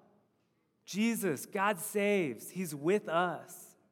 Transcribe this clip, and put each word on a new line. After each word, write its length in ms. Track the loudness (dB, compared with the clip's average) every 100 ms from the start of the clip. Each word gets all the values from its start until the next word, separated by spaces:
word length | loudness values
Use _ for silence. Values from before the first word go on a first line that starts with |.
| _ _ _ _ _ _ _ _
Jesus, 640 | -6 0 0 2 0 -2 -4
God 340 | 0 2 0
saves. 680 | -2 0 2 4 2 -4 -8
He's 220 | -6 -6
with 360 | -2 2 2 2
us. 680 | 2 2 -2 -10 -18 -20 _ _